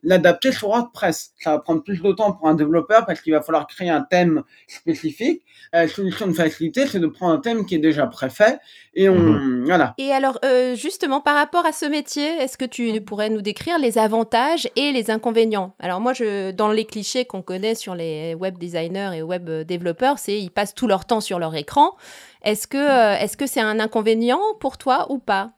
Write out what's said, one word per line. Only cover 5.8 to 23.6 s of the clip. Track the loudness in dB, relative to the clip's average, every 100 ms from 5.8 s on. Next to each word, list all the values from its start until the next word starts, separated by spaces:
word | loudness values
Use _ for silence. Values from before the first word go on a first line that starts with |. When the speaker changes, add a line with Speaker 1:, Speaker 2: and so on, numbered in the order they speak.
| 2
Speaker 1:
solution | 0 -4 -2 -2
de |
facilité, | 0 0 0 -4 0
c'est | 0 0
de | -2
prendre | 0 0
un | 0
thème | 0 -2
qui | -2
est | 2
déjà | 2 2 -2
préfet | -2 -8 4 2 2 _ -20 _
et | 2 4
on, | 6
Speaker 2:
Mhm. | 6 4 2 -2
Speaker 1:
voilà. | 2 2 2 0
Speaker 3:
Et | 0
alors, | 2 0 0
euh, | 2 2 2
justement, | -2 -6 -4 -2 0
par | 2
rapport | 2 2 2
à | 0
ce | -2
métier, | -2 -2 -4 -4
est-ce | -4 -2 -4 -4
que |
tu | -8 -4 -2 -4
pourrais | -6 -4 -2
nous | -2
décrire | -4 -6 -2 0
les | 2 2
avantages | 2 2 0 0 2 -2 -2
et | -2 0
les | 0 -2
inconvénients ? | -2 0 2 2 0 -6 _
Alors | -6 -2
moi, | -2
je, | -2 -4 -4 -6
dans | -2 0
les | 0
clichés | -2 -8 -4 -4
qu'on | -4 -8
connaît | -8 -4 -4
sur | -4 -6
les | -8 -6 -6 -8
web | -6 -6 -6
designers | -8 -6 -4 -6 -6
et | -6
web | -6 -6 -6 -8
développeurs, | -6 -4 -4 0 0 0
c'est | -4 -6
ils | -4
passent | -4 -4
tout | -2 0
leur | 0
temps | 0 -2
sur | -2 -4
leur | -4
écran. | -6 -2 2 2 2 -20 -20 -20 _
Est-ce | -4 -4 -4
que, | 0
euh, | 2 4 4 2
est-ce | -2 -4
que | -4
c'est | 0